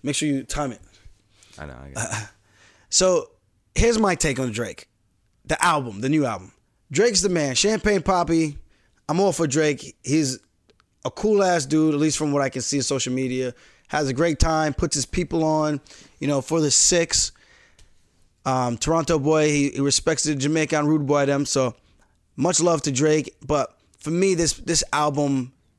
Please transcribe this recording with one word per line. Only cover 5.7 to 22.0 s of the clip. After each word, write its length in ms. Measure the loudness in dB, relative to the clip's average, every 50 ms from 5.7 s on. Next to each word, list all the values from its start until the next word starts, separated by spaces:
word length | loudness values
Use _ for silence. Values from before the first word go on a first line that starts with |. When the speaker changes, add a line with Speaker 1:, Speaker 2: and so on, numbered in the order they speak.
| 2 2 -2 -4 -8 -4
Speaker 1:
the 80 | -2 0
new 160 | 2 2 0
album. 260 | 0 -4 -8 -12 -18 _ _ _ _ _ _ _ _
Drake's 300 | 0 2 2 2 2 2
the 80 | 0 2
man. 240 | 0 0 0 0 0
Champagne 460 | 0 2 2 0 2 2 2 0 2
Papi. 580 | 2 2 2 2 2 2 2 2 0 0 -4 -10 -18 _ _ _ _ _ _ _ _
I'm 140 | -2 0 2
all 120 | 2 2
for 140 | 2 0 -2
Drake. 500 | 0 2 2 2 0 0 -2 -8 -18 -20 _
He's 360 | _ 0 0 2 2 0 -4 -8 _ _ _ _ _ _ _ _ _ _ _ _ _
a 60 | -10
cool 320 | -8 -2 0 2 2 4
ass 240 | 4 4 2 0 0
dude, 260 | 0 0 2 2 2 2
at 60 | 2
least 160 | 0 0 0
from 160 | -2 -2 -2
what 80 | 0 0
I 80 | -2 -2
can 140 | -4 -6
see 160 | -6 -4 -4 -4
on 40 | -2
social 280 | -2 -2 -4 -2 -4
media. 420 | -4 -4 -4 -4 -4 -4 -4 -6 -8 _ -20 -20 _ _ _ _
Has 200 | -4 -2 -2 -2
a 60 | 0
great 240 | 0 0 0 2 2
time, 340 | 2 2 2 2 0 0
puts 220 | -2 -2 -4 -4 -2
his 100 | -4 -6
people 400 | -4 -4 -6 -4 -2 -2 0 0
on, 360 | 0 0 0 0 -2 -4 -6 _ -16 -20 -20 -20 -20 _ _
you 60 | -4
know, 140 | -2 -2 -2
for 180 | -2 -2 -2 0
the 100 | 0 2
six. 600 | 2 2 4 4 4 2 2 0 0 -2 -2 -2 -6 _ _ _ -20 _ _ _ _ _ -20 _ _ _ _ _ _ _ _ _ _ _ _
Um, 300 | -2 0 0 0 -2 -2 -4
Toronto 400 | -2 0 0 0 2 2 0 2
boy, 300 | 2 2 4 4 4 2
he, 220 | 2 2 0 0
he 100 | 0 -2
respects 420 | 0 0 0 0 0 0 0 0 0
the 100 | -2 -2
Jamaican 520 | 0 0 0 0 0 0 0 0 0 2
rude 200 | 2 2 2 2
boy 200 | 2 2 2 2
them. 200 | 2 2 0 0
So 280 | 0 0 0 0 0 -4 _ _ _ _ _